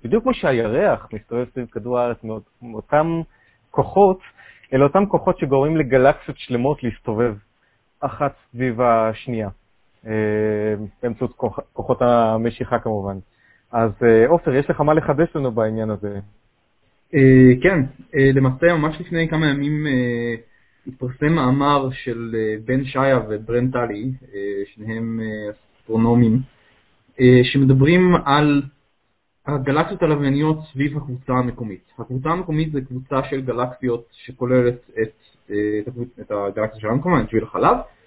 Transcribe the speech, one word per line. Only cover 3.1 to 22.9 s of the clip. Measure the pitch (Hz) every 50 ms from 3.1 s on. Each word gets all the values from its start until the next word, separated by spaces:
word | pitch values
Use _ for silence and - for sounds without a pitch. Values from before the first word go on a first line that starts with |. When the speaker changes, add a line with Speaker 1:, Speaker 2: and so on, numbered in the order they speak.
| 165 165 160 - _ _ _ _ _ _ _ _
Speaker 1:
כוחות, | - - 135 - - 190 202 185 190 - - - _ - - - - _ - -
אלה | 131 131 143
אותם | 139 - 190 202
כוחות | 202 - 160 - 185 175 -
שגורמים | 165 135 139 135 139 156 165
לגלקסיות | 156 147 120 131 131 127 139 143 - - - 104 -
שלמות | - - 123 120 123 143 147 -
להסתובב | - 117 110 - - 120 110 107 120 117 104 101 - _ _ _ _ _ _ _ _ _ _ _
אחת | 147 135 - - 151 139 - _ _ _
סביב | - 120 127 127 113 113
השנייה, | 127 120 113 113 110 110 110 - - 131 120 113 107 98 - _ _ _ _ _ _ _ _ _ -
אה, | 113 110 107 107 107 107 107 107 107 107 104 107 107 107 101 107 98 - _
באמצעות | - 120 110 - 127 120 -
כוח-, | - 127 110 - - - _
כוחות | _ - - - 123 -
המשיכה | 127 120 120 117 113 110 110 110 113 117 - - 127 - 123 117
כמובן. | - 117 107 101 98 98 98 95 - _ _ _ _ _ _ _ _ _
אז, | - 117 113 110 107 -
אה, | 123 117 113 110 113 139
עופר, | 170 165 - 156 127
יש | 139 143 -
לך | - -
מה | 143 151 151
לחדש | 156 147 - 143 139 170 165 -
לנו | 156 135 127
בעניין | 110 113 110 110 110 113 110 107
הזה? | 104 98 104 101 101 98 101 101 _ _ _ _ _ _ _ _ _ _ _ _ _ _ _ _ -
Speaker 2:
אה, | 143 135 131 131 131 131 127 123 127
כן, | - 185 196 160 131 - - - - _ -
אה, | 143 135 135 131
למעשה | 135 135 131 131 131 170 170 175
ממש | 160 151 156 156 -
לפני | 175 - 170 165 165 156
כמה | 156 156 160
ימים, | 147 139 143 143 147 151 151 151
אה, | 147 135 127 123 120 120 117 117 120 117 113 - _ _ _ _ _ _ _ - 131
התפרסם | 127 - 131 127 131 - 147 151
מאמר | 170 165 131 127 131 139 139 143 143 139 135 131
של, | 131 - - 127 117 117 117 113 113 110
אה, | 110 107 107 110 110
בן | 123 131 135 135
שעיה | 131